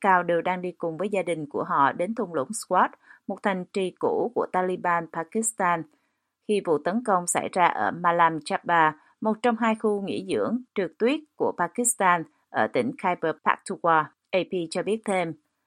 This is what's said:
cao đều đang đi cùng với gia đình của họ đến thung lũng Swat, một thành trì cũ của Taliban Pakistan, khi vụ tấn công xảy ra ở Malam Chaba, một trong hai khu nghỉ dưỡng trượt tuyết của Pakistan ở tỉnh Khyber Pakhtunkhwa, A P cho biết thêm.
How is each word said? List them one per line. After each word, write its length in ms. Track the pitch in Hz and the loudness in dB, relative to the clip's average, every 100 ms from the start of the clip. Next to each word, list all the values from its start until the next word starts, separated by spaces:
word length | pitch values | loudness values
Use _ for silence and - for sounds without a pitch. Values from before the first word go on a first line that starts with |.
cao 220 | 202 180 | 2 4
đều 200 | 175 170 | 4 0
đang 200 | 175 180 | 0 -4
đi 100 | 180 | -6
cùng 240 | - 170 160 | -6 -6 -4
với 120 | 202 | -4
gia 140 | 196 | -2
đình 240 | 175 160 143 | -2 -4 -4
của 180 | - | -6
họ 280 | 170 160 135 | -2 2 2
đến 220 | 156 185 | 2 -4
thung 200 | 226 185 | -4 -4
lũng 160 | 156 135 | -4 -4
Swat, 380 | 214 - 185 269 - _ - - | -8 0 2 2 -2 _ -16 -12
một 100 | 190 | -4
thành 220 | 208 185 180 | -2 -4 -4
trì 180 | 202 180 - | -4 -4 -2
cũ 340 | 127 101 233 | 0 0 0
của 120 | - - | -2 -2
Taliban 540 | 185 185 180 175 170 165 | -2 -2 -2 0 -2 -2
Pakistan, 720 | 165 165 220 220 - 180 170 156 _ _ _ _ _ - | -8 -6 -4 -4 -2 -2 -2 -4 _ _ _ _ _ -2
khi 120 | 202 | -2
vụ 140 | 175 147 | 2 0
tấn 260 | 170 220 | 0 -2
công 220 | 240 185 175 | 0 0 0
xảy 220 | - - | -2 -2
ra 140 | 190 170 | 2 2
ở 240 | - 185 | 2 -2
Malam 480 | 170 175 170 165 160 | 0 0 4 4 2
Chaba, 520 | - 190 175 170 156 151 _ _ | -4 -4 2 4 4 2 _ _
một 160 | 220 214 | -4 0
trong 140 | 247 226 | 0 0
hai 180 | 226 | 0
khu 280 | 220 220 202 | 0 0 -2
nghỉ 240 | 196 202 190 | -4 -6 -2
dưỡng 300 | 117 101 247 - | 0 0 -2 -4
trượt 180 | - 170 - | -6 -6 0
tuyết 220 | 233 311 302 - | 0 0 -6 -4
của 160 | 190 185 | -2 0
Pakistan 640 | 170 - 240 - 190 175 156 _ _ | -4 -2 -2 2 2 2 0 _ _
ở 160 | 131 110 | -2 0
tỉnh 260 | 135 120 - | 0 -2 -2
Khyber 340 | 185 175 160 156 | -2 0 -2 0
Pakhtunkhwa, 600 | - - - 175 170 160 151 _ _ | -2 -2 -4 -2 2 2 2 _ _
A 80 | 190 160 | -2 -2
P 200 | 185 165 | -4 -4
cho 120 | 185 | -4
biết 200 | 170 220 | -2 -2
thêm. 280 | 214 185 170 156 _ _ | -2 -2 -2 -6 _ _